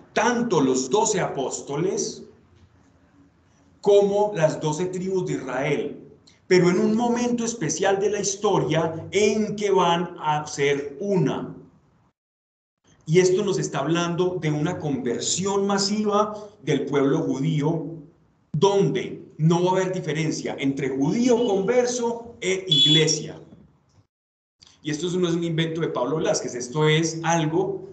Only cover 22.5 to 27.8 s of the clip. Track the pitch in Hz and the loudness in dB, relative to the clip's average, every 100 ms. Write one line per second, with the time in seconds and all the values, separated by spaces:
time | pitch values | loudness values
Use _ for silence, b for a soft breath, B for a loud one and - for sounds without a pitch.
22.5 | 185 - - 156 156 151 156 - - - | -4 0 4 6 6 4 0 -4 -14 -18
23.5 | - - _ _ _ _ _ _ _ _ | -20 -20 _ _ _ _ _ _ _ _
24.5 | _ b b 151 151 175 180 175 170 170 | _ b b -8 -4 -2 0 0 0 -2
25.5 | 156 160 165 156 - - 160 - - 123 | -2 -2 -2 -4 -2 -2 0 0 0 -2
26.5 | 120 120 151 151 156 160 - 160 165 151 | -8 -6 0 4 4 0 -2 0 0 2
27.5 | 170 196 - | 0 -2 -4